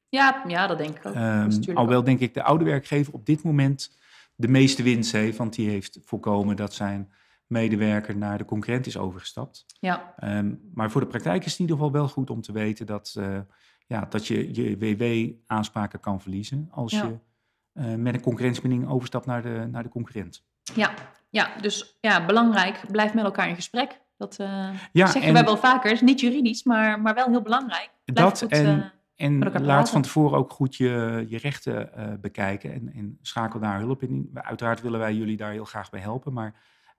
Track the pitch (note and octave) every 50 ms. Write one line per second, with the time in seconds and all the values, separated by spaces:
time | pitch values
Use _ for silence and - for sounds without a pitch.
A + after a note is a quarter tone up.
0 | _ _ - C4+ C#4 C4+ C4+ - - F3+ E3+ E3+ G3 F#3 E3+ D#3 D3+ D#3 D3+ -
1 | - - G3+ B2 A2+ A2+ A2 G#2+ G#2+ G#2 G#2+ G#2+ - - F3 C#3 A#2+ A#2 B2 B2
2 | A#2+ C3+ C3 B2+ B2+ A#2 - - - C3+ D3+ E3 E3 D#3+ D3 C#3 - - D3 C#3+
3 | C#3+ C#3+ D3 C#3+ G#2+ - D#3 D#3 - E3 D3+ C#3+ C3+ C#3 C#3 - - - _ _
4 | _ _ - - - _ _ - A#2 C3 C3+ C3+ C3+ C3+ C3+ - A#2+ B2 B2 A#2
5 | A2 - - G#2+ G#2+ A2+ A2 - A#2 G#2+ - - A2 G#2 G#2 G2 - - - -
6 | - _ - G2+ - A2 G#2 G2+ G2+ G#2 G2+ G2 G#2 G2+ - - G#2+ G2 G2+ G2+
7 | G2 - _ _ _ _ _ _ _ - A#2+ A#2 A2+ A2 G#2+ G#2 A2 G#2+ G#2 G#2
8 | G#2+ - G#2 G#2 G#2 G#2 G#2 G#2 - - G#2+ G#2+ G#2 - A#2+ B2+ B2+ B2 - F#2+
9 | F#2+ F#2 F2+ F#2+ - - - A2+ B2+ - - - - - - _ - F#3 F3 -
10 | - - - - - G2+ G2+ G#2 G2+ G2+ - - - - - A2 A2 G#2+ - C#3
11 | B2+ - - A2+ - E3 F3 F#3+ - E3 - - F3+ D#3+ E3 C#3 D3+ D3 C3+ D3
12 | D3 C#3 - C#3 C3 - B2+ A2+ A2 - G#2 A2 G#2+ G#2+ G#2+ - A2+ G#2 G#2 G2+
13 | - - - G#2+ F#2+ G2 G2 G2 G2+ - _ _ _ _ _ _ _ - A#2+ G#2+
14 | G2+ - - G#2+ G#2+ - A2+ G#2+ - - - A2+ A#2+ A2 G#2 G2 A2 A2 G#2+ G#2
15 | A#2+ A#2+ A#2 A2+ A2+ A2+ A#2 - _ - A2+ G#2+ G#2+ - - A2 G#2 G2+ - G2+
16 | - G#2 G2 F#2 - F#2+ F#2+ G2 G#2+ - C3+ C#3+ D3+ F3 - - A#2+ A2+ G#3 G#3+
17 | G#3 A#2 A#2 A#2 - _ _ _ _ _ _ _ _ _ _ - C#3 A#2 A2+ A2+
18 | A#2 B2 A#2 B2 - C3 A#2 G#2+ B2 B2+ A#2+ - - B2+ B2+ B2 C3 C3 C3+ B2+
19 | B2 - - B2 - C3 B2 A#2+ A2+ A#2+ A#2 A2+ A2+ A#2 A#2+ A#2 A#2 B2 - A#2+
20 | A#2 - A#2 G#2+ F2+ F2 - - _ _ _ _ _ - - A3+ G#3 F3+ - -
21 | - - - _ _ _ - G#3+ F3 - - A3+ G3+ G#3 G3+ - - - _ _
22 | - G#3+ G3+ F3 E3+ E3+ G#3 A#3 A#3 A#3 G#3+ G3 F3+ F#3+ G3+ - - - G3 G#3+
23 | G#3+ G#3+ G#3+ A3+ G#3 G3 G3+ - F#3 E3+ E3+ F3 F3 - - A#3+ C4+ C4+ - -
24 | _ _ _ - G#3 G3+ - - G3+ G3 G3 G3 F#3+ F#3+ G3 F#3+ - - - -
25 | - F#3 - C4+ - - A3 A#3+ A3+ A3 G#3+ G#3 - B3+ C4 B3+ - G#3+ A3 G#3+
26 | B3 B3 C4+ C4 A#3+ A#3+ B3 D4 B3+ A3 A3+ - - B3+ A#3 A3 A3 G#3+ G#3+ G#3+
27 | G#3+ A3 G#3+ A#3+ C4 B3 A3+ B3 G#3 A3 A#3 C4 C#4 A3+ F3 E3+ G#3 - _ _
28 | _ - C3 B2 E3 G3 G3 - - A3+ D3+ D3+ D3 D3+ D3+ C#3+ C#3+ F#3+ - _
29 | _ _ _ - C#3+ C#3+ D3 C#3 D3 F#3 F#3 F3+ C#3 C#3+ C#3 C#3+ C#3+ - - D3
30 | C3 - - D#3 D3+ C#3+ C3+ C#3 C3 - - - C#3 C3 - - B2+ B2 B2 A#2+
31 | A#2 A2+ A2+ A2+ A2+ A2 A2+ A2+ - C#3+ C#3 - - B2 A#2 A2 G#2 G2+ - A2+
32 | A2 G#2+ G#2 G2+ G2+ G2+ - - G2+ G2 G2+ G2+ - - - C3 A#2 B2+ - A2
33 | G2+ G#2+ C3+ - - - - B2 A2+ A2 A2 A#2 G#2+ G#2+ G2+ G2 G#2+ A#2+ C3+ B2+
34 | C3 B2+ C3+ C3+ C#3 - C3 B2 - A2+ A#2 A2 A#2+ A#2 A#2 A2+ A#2 A#2+ A#2 A2+
35 | A2 G#2+ G#2+ A2 A2 G#2+ A2 G#2+ G#2+ G#2 G#2 G#2+ G#2+ - - G#2+ F#2+ - - G2
36 | F#2+ G#2 A2+ C3 - D3 C3 A#2+ A2 G#2+ G#2 _ _ _ _ _ _ _ _